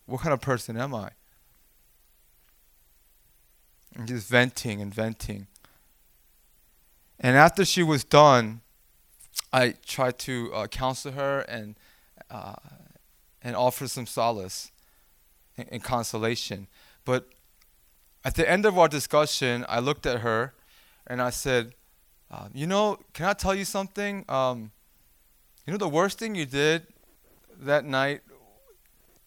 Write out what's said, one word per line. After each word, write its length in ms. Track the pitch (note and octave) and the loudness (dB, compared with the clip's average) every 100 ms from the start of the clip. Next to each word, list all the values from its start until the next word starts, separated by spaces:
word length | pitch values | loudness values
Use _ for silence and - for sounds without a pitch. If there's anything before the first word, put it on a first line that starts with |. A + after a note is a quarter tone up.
| - | -10
what 140 | C3 | -4
kind 100 | D#3+ | -2
of 80 | C3+ | -2
person 360 | - B2 - A2+ | 0 -4 -4 -8
am 180 | C3+ | -6
I?" 160 | B2 F#2+ - _ _ _ _ _ _ _ _ _ _ _ _ _ _ _ _ _ _ _ _ _ _ _ _ _ _ _ | -8 -10 -16 _ _ _ _ _ _ _ _ _ _ _ _ _ _ _ _ _ _ _ _ _ _ _ _ _ _ _
And 140 | - A#2 | -14 -8
just 200 | B2 G#2 | -8 2
venting 520 | B2 B2 - B2 G2+ | 4 4 2 -6 -4
and 120 | G2+ | -6
venting. 540 | G#2+ A2 A2 - G#2 G2 - - _ _ _ _ _ _ _ _ _ _ _ _ _ _ - | -4 -4 -4 -8 -10 -12 -20 -20 _ _ _ _ _ _ _ _ _ _ _ _ _ _ -2
And 160 | B2+ C3 | 4 8
after 280 | D#3+ - | 8 6
she 180 | F#3 - | 2 2
was 200 | E3 D3 | 2 2
done, 600 | - D3 D3+ B2+ A2 A#2 - _ _ _ _ _ - - - | 6 8 10 8 4 -6 -18 _ _ _ _ _ -16 -12 -2
I 220 | C3 B2 - - | 2 2 0 -8
tried 320 | - B2+ B2 | -2 -2 -2
to, 320 | - B2 A#2 | -6 -6 -6
uh, 140 | G#2+ G#2 | -6 -8
counsel 460 | - C3 C3 D3+ | -6 -6 -6 -10
her 280 | C3 C#3 C#3 | -6 -4 -4
and, 380 | - A#2 G#2+ G#2+ _ _ _ - - | -6 -10 -12 -18 _ _ _ -20 -18
uh, 260 | G#2 F#2+ - D3 - - _ _ _ _ _ | -16 -14 -16 -20 -20 -20 _ _ _ _ _
and 140 | B2 A2 | -8 0
offer 320 | B2 - C3 | 0 0 -8
some 180 | - A#2 | -8 -8
solace 640 | - A#2 A2 F#2 - - _ _ _ _ _ _ _ _ - | -2 -2 -2 -8 -12 -14 _ _ _ _ _ _ _ _ -18
and, 120 | A#2 | -14
and 120 | A#2 | -12
consolation. 840 | - B2+ A2+ A2 A2 A#2+ - G2 G2 _ - _ | -4 -4 -4 -4 -4 -4 -6 -10 -14 _ -20 _
But 240 | - B2+ - _ _ _ _ _ _ _ _ _ | -4 -4 -4 _ _ _ _ _ _ _ _ _
at 100 | C3+ | -4
the 140 | C#3 E3 | 0 2
end 160 | F#3 | 4
of 140 | G#3+ F#3 | 4 6
our 100 | E3 | 4
discussion, 760 | C#3+ - D3+ D3+ - B2+ A#2+ - | 2 0 2 2 0 -2 -2 -2
I 120 | A#2 | -2
looked 260 | B2+ D3+ D3+ | 0 -2 -2
at 140 | A#2+ | -2
her 340 | A#2 A2 C3 - _ _ _ _ - | 0 0 -2 -8 _ _ _ _ -10
and 140 | B2 | -4
I 100 | B2 | -4
said, 440 | - C#3+ B2+ A#2 - _ _ _ _ _ | -4 0 0 -2 -10 _ _ _ _ _
uh, 180 | - G2+ | -18 -14
"You 120 | B2+ D#3 | -8 -2
know, 320 | G3 G#3+ - - | 2 2 -2 -10
can 140 | - F3 | -6 -4
I 60 | |
tell 220 | G3 F#3 | -2 -2
you 100 | G3 | -2
something? 600 | F#3+ G3+ F#3+ - G3+ G3 - | -4 -6 -6 -6 -8 -8 -6
Um, 420 | C3+ C3 B2 G#2+ - _ _ _ _ _ _ _ _ - | -2 -2 -2 -10 -20 _ _ _ _ _ _ _ _ -8
you 60 | |
know, 60 | G3 | -4
the 100 | F#3 | 0
worst 300 | D3+ F#3+ - | 2 0 -2
thing 160 | A3+ | -6
you 120 | G3+ C#3+ | -6 -4
did 400 | C#3 D3+ D#3+ E3 _ _ _ _ _ _ - | 0 2 0 -4 _ _ _ _ _ _ -10
that 260 | C3 D3 | 0 0
night, 380 | D3 C3+ C3+ C#3+ - - - _ B4+ F#4+ _ _ _ _ | 2 -2 -2 -4 -12 -20 -20 _ _ _ _ _ _ _